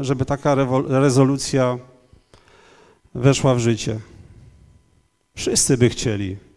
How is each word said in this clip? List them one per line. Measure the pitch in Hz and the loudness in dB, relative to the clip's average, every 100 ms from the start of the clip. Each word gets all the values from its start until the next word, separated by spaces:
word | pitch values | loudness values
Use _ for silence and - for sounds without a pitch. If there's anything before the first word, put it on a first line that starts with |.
żeby | 135 135 135 | -2 -2 -2
taka | 143 147 139 | -2 0 0
rewo-, | 135 131 143 | 0 0 0
rezolucja | 135 143 127 131 139 - 135 127 123 123 - _ _ _ _ _ _ - _ _ _ _ 131 | 2 2 4 4 2 -2 -2 0 -4 -10 -20 _ _ _ _ _ _ -20 _ _ _ _ 0
weszła | 127 135 139 123 | 2 2 2 2
w | |
życie? | 117 110 - 110 - - - - - - - _ _ _ _ _ _ - | 0 -2 -4 -8 -12 -20 -20 -20 -20 -20 -20 _ _ _ _ _ _ -10
Wszyscy | - - - 131 | -4 -2 0 2
by | 120 | 2
chcieli. | - 123 104 98 98 - | 0 -4 -4 -6 -10 -18